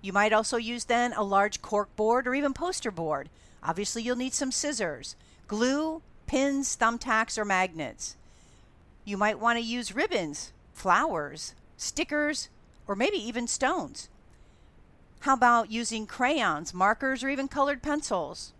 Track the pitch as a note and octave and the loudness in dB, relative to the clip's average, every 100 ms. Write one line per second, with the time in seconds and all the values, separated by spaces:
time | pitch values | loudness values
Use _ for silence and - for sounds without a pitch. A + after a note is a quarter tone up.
0 | F#3+ G3 G#3+ G#3+ A3 A#3 A3 A#3+ - A#3 | 0 2 4 4 2 -2 -2 -6 0 2
1 | A#3+ A3+ G3+ G3 G3+ - - G#3+ G3+ - | 2 0 2 4 4 0 -2 0 0 0
2 | G#3+ A#3+ B3 C4 C#4+ C4+ F4 F#4 A#3 F3+ | 2 2 2 0 0 0 -4 -2 -6 -4
3 | E3 D3 C#3+ - - - - E3+ G3+ A#3 | -2 -2 -4 -18 -20 -10 -4 -2 -2 -4
4 | A3+ B3 B3+ - C4+ - D4 D4 F#3+ C3+ | -2 -2 -2 -2 -2 -2 -2 -2 -4 -4
5 | - - - - - G#3 B3 C#4 D#4+ D#4+ | -10 -16 -20 -20 -8 0 2 2 0 -4
6 | - - - C#4 C#4 C#4 C#4 - A3+ A#3 | -12 -18 -4 0 2 2 -2 2 2 2
7 | B3 A3 A3 - G#3 F#3+ F#3 D#3+ C3+ G#2+ | 0 2 2 -2 0 2 2 -2 -8 -8
8 | - - - - - - - - - - | -14 -14 -20 -20 -20 -20 -20 -20 -20 -20
9 | - G3+ G#3 G#3+ A3+ A#3 A#3 A#3+ A#3+ G#3 | -8 0 0 2 2 2 0 -4 -4 -2
10 | F#4+ C#4+ E3 D3+ - - - - F#3+ F3+ | 0 0 -2 -6 -12 -16 -20 -8 4 4
11 | D#4 F3 C#3+ D3+ - - - - - - | 4 -2 -6 -8 -12 -14 -20 -10 -8 -4
12 | D#4+ D4 D4 D4+ - - - - - G3 | -2 0 0 -2 -8 -14 -20 -20 -8 0
13 | C4+ G4+ A3 A#3 A#3+ - C4+ F4 - - | 0 0 -4 -4 -4 0 0 0 -4 -10
14 | - - - - - - - - - - | -16 -20 -20 -20 -20 -20 -20 -20 -20 -20
15 | - - - C4 B3 A#3+ G#3+ A3 A#3 A3 | -20 -8 0 4 6 6 2 -4 -4 -4
16 | G#3+ - B3 D4+ G#3 D3+ E3+ F3+ G3 A3 | -6 -2 0 2 2 0 -4 2 2 4
17 | C4+ C4 C4+ C#4 C4+ - C#4 C#4+ D4 D4 | 0 -2 -4 -4 -4 0 0 0 -2 -4
18 | - F#3+ D3 - - | -2 -4 -4 -10 -14